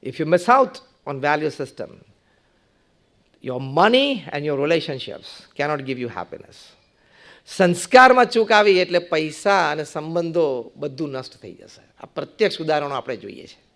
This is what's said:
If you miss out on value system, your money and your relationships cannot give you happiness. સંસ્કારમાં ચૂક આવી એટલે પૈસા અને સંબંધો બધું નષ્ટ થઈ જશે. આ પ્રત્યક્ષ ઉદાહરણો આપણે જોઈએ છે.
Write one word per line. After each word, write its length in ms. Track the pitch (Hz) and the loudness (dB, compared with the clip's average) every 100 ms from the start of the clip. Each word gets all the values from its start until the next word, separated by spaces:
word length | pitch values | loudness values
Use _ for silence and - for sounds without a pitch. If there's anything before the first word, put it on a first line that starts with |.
If 160 | 131 135 | -12 -8
you 60 | 156 | 0
miss 240 | 175 180 | 0 4
out 320 | 262 254 - _ _ - | 4 4 -2 _ _ -12
on 140 | 139 | -6
value 280 | 143 151 151 | -2 0 -2
system, 560 | - 135 - 98 - _ _ _ _ _ _ _ _ _ _ _ _ _ _ | -6 -12 -10 -16 -16 _ _ _ _ _ _ _ _ _ _ _ _ _ _
your 180 | - 127 | -10 -8
money 640 | 135 143 202 247 285 254 139 | -4 2 4 4 0 -4 -8
and 140 | 143 147 | -8 -4
your 120 | 139 | -2
relationships 720 | 143 165 - 135 - 82 - - - - | 0 0 -2 -10 -10 -16 -18 -20 -20 -6
cannot 280 | 143 151 135 | -4 -4 -6
give 120 | 127 | -8
you 120 | 120 | -8
happiness. 460 | 107 82 - - - - _ _ _ _ _ - - _ | -10 -12 -16 -20 -20 -20 _ _ _ _ _ -20 -20 _
સંસ્કારમાં 800 | - 180 175 - 247 254 254 247 | 0 2 2 4 8 8 8 4
ચૂક 260 | 226 220 | 2 4
આવી 280 | 214 208 185 | 4 6 4
એટલે 200 | 175 175 | 4 0
પૈસા 720 | 175 160 156 151 202 196 160 | 0 -2 -2 -4 0 2 2
અને 120 | 151 | -2
સંબંધો 880 | 147 160 156 170 170 165 156 127 113 - | -6 -8 -6 -4 -2 0 0 -2 -8 -12
બધું 340 | 147 131 151 | -12 -8 -8
નષ્ટ 280 | 131 127 - | -8 -12 -18
થઈ 160 | 98 | -20
જશે. 280 | 85 95 - _ _ | -20 -20 -20 _ _
આ 60 | - | -14
પ્રત્યક્ષ 560 | - 147 - 208 - | -12 -12 -2 -2 -2
ઉદાહરણો 340 | 156 151 143 139 | -4 -2 -2 -8
આપણે 220 | 123 113 | -8 -12
જોઈએ 300 | 101 - - | -12 -18 -20
છે. 220 | - _ | -20 _